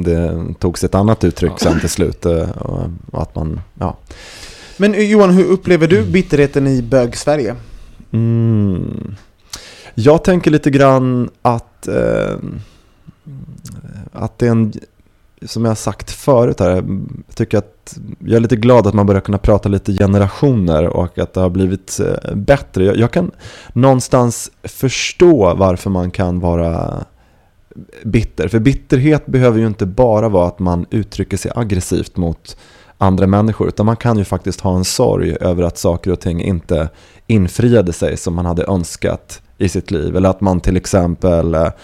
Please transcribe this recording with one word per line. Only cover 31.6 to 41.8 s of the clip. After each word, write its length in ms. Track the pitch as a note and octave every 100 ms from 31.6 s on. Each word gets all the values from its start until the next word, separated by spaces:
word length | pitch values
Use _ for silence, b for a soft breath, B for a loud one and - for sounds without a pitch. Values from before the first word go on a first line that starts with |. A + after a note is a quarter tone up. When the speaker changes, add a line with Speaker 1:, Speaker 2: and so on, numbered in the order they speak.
| A#2 F#2+ - E2+ - -
Speaker 1:
mot 400 | E2+ D#2+ - - b b b b
andra 280 | F#2+ F#2+ F#2+
människor, 420 | G2+ A2 G#2 F2
utan 180 | - G#2+
man 100 | A2+
kan 220 | A#2+ A2
ju 60 |
faktiskt 360 | F#2+ F#2 G2 F2+
ha 160 | G2 F#2
en 80 |
sorg 520 | F#2 - B2 F#2+ E2+ D#2+
över 220 | F#2 F2
att 160 | E2+ -
saker 320 | F#2+ E2+ F#2+
och 80 | F2
ting 220 | - E2+
inte 460 | - F2+ - D#2+ D#2+ b b b _
infriade 640 | A2 F2+ - A#2+ A#2+ F2+
sig 240 | D#2+ E2 -
som 180 | -
man 120 | F2 F2
hade 180 | E2+
önskat 800 | - F#2+ F2 - G2 - - - _ _
i 100 | G2
sitt 220 | F#2+ -
liv. 260 | F2 E2 E2+
Eller 120 | F#2+
att 120 | F#2
man 200 | G2 F2+
till 160 | F2 F2+
exempel, 760 | - G2+ F2 E2 F2+ E2+ E2
eh, 140 | D#2+ E2 -